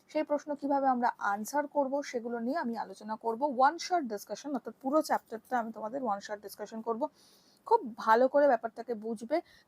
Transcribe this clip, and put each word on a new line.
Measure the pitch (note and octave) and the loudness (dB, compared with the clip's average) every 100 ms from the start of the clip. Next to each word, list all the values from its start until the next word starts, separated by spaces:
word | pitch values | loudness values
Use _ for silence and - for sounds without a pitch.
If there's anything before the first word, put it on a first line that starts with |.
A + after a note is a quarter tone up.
| _ | _
সেই | D4+ | -4
প্রশ্ন | D4+ D4 D4 | 0 -2 -2
কিভাবে | C#4+ C#4 C#4 C4+ | -6 0 2 2
আমরা | B3 A#3 - | 2 0 0
আনসার | G#3 G3+ G#3+ C#4+ D4 | -2 -2 -2 -2 -2
করব, | D4 C4+ C#4 | 0 0 -2
সেগুলো | C#4+ B3 A3+ A#3+ | -4 -6 -6 -4
নিয়ে | A#3 D#4+ | -4 -2
আমি | C4+ A3+ | -4 -6
আলোচনা | F#3+ F#3+ G#3+ G#3+ | -8 -12 -10 -6
করব। | A3+ A3+ D4 A#3+ | -4 -2 0 4
ওয়ান | C4 E4 | 4 2
শট | - F4+ | -2 -2
ডিসকাশন, | C4 G#3 - G#3 C#4 | 0 -6 -8 -10 -6
অর্থাৎ | C#4 - - | -6 -8 -8
পুরো | C4 D4+ | 0 2
চ্যাপ্টারটা | D4+ A#3+ - A3 - B3+ | 4 0 -2 -14 -4 -4
আমি | A3+ | -4
তোমাদের | A3 A3 C4+ | -6 -8 -4
ওয়ান | B3+ G3+ | -4 -4
শট | G3 G#3 | -6 -10
ডিসকাশন | G#3 - G#3+ A3+ | -12 -12 -12 -8
করব। | A3 A3+ D4 _ _ _ _ _ - | -4 -2 -4 _ _ _ _ _ 2
খুব | A4+ C#4+ A3 | 2 2 -2
ভালো | - A3+ B3+ | 4 6 6
করে | C#4+ C#4+ | 6 6
ব্যাপারটাকে | A#3 A3+ - A#3 | 4 0 -8 -8
বুঝবে, | A3+ G#3+ A3+ A#3 D#4 - - | -6 -6 -6 -2 -2 -4 -12